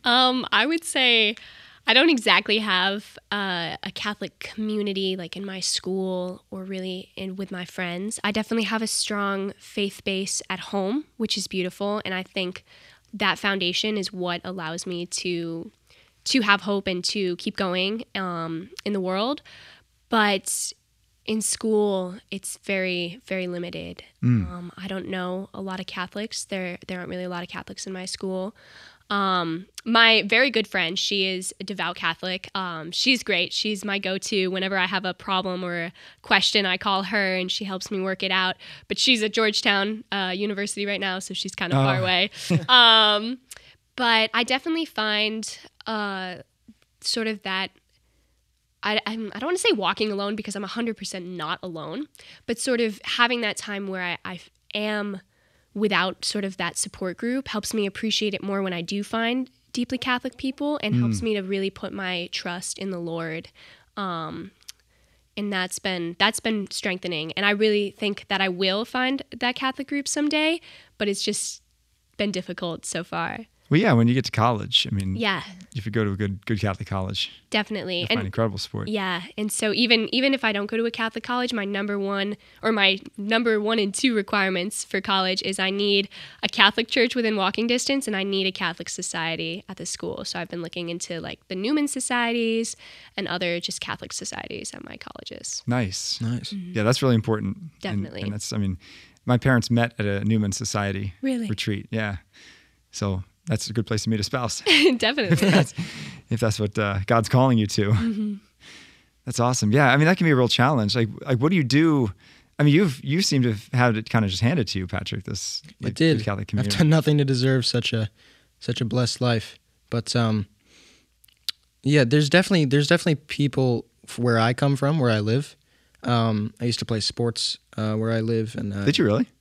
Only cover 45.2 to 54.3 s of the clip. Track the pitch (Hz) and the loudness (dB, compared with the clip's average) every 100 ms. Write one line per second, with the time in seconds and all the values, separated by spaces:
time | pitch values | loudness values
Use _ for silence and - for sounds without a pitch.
45.2 | 214 220 214 - - _ - 220 202 190 | -2 -4 -10 -12 -20 _ -6 -4 -4 -6
46.2 | 185 180 - _ - - _ _ - 240 | -8 -12 -18 _ -20 -20 _ _ -4 -2
47.2 | 220 208 190 190 185 _ _ _ _ _ | -2 -4 -4 -2 -4 _ _ _ _ _
48.2 | _ _ _ _ _ _ 202 214 - 226 | _ _ _ _ _ _ -2 -2 -2 -6
49.2 | 208 202 277 359 - 247 185 196 214 196 | -8 -6 -4 0 2 2 2 0 -2 0
50.2 | 202 214 214 196 196 233 240 220 196 190 | -2 -4 -6 -8 -6 -4 -4 -4 -8 -10
51.2 | 175 180 156 180 185 160 151 196 302 - | -8 -8 -6 -6 -8 -10 -8 -8 -10 -14
52.2 | - - - 233 - 240 226 202 - - | -20 -14 -6 -4 0 0 0 -2 -6 2
53.2 | 240 247 214 - - 202 196 190 180 170 | 4 4 -2 -4 -6 -6 -6 -4 -4 -6
54.2 | 185 | -8